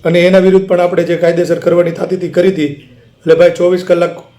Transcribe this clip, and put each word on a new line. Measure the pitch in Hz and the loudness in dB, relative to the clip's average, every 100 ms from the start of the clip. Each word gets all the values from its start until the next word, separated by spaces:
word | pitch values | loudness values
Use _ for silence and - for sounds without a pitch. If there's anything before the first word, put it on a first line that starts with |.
| 165 | 0
અને | 175 | 2
એના | 175 190 | 4 4
વિરુદ્ધ | 185 190 190 | 4 2 2
પણ | 175 | -2
આપણે | 175 180 | 0 -2
જે | 170 170 | -2 -2
કાયદેસર | 170 170 170 170 | 0 0 -2 -2
કરવાની | 175 165 170 | 0 0 0
થતી | 165 180 185 | -4 -6 -6
હતી | 175 | -4
કરી | 156 185 | -2 -2
હતી. | 170 147 139 - - _ _ | -2 -6 -8 -18 -20 _ _
એટલે | 160 160 | 0 4
ભાઈ | 175 | 4
ચોવીસ | 170 180 180 | 2 -2 -2
કલાક | 180 170 170 - - | -2 -2 -2 -6 -20